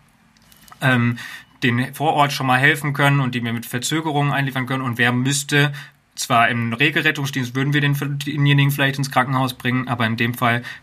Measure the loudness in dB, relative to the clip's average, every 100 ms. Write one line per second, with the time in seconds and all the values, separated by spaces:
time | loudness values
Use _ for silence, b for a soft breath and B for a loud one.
0 | _ _ _ _ _ _ -20 -4 0 2
1 | 2 -2 B B B _ -2 0 -2 -2
2 | -2 2 0 0 0 4 4 2 -2 0
3 | 2 2 0 -2 -4 -6 -6 -8 -4 -4
4 | -2 -2 0 0 -2 -4 -4 -4 -4 0
5 | 2 2 0 -2 0 2 2 0 B _
6 | _ -12 0 2 4 2 -2 0 0 2
7 | 0 0 -2 -4 -4 -2 0 2 2 0
8 | -2 -4 -4 0 4 6 4 2 0 0
9 | -2 0 0 0 -2 -2 -2 -2 -2 -2
10 | -2 0 -2 0 0 0 -4 B